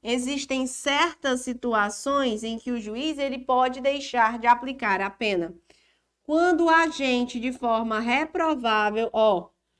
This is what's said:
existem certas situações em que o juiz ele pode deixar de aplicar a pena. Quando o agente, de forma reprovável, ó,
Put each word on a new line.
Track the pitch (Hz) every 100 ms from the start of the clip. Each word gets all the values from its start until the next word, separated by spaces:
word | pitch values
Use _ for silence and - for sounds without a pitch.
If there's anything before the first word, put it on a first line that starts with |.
existem | 220 247 247 285 - 262 262
certas | - 285 285 339 320 277 254
situações | 254 240 247 220 208 208 277 277 262 214
em | 226 226
que | 247
o | 240
juiz | 208 226 311 285
ele | 277 262
pode | 254 254 254 262
deixar | 262 277 277 247 220 233
de | 240
aplicar | 240 254 262 214 190
a | 196
pena. | - 220 185 165 170 _ _ _ _ _ _
Quando | - 311 349 330 339
o |
agente, | 330 330 311 269 247 247 247
de | 247
forma | 254 240 226 226 214
reprovável, | 233 262 311 359 320 294 233 214 214 214 226
ó, | - 220 185 170 _ _ _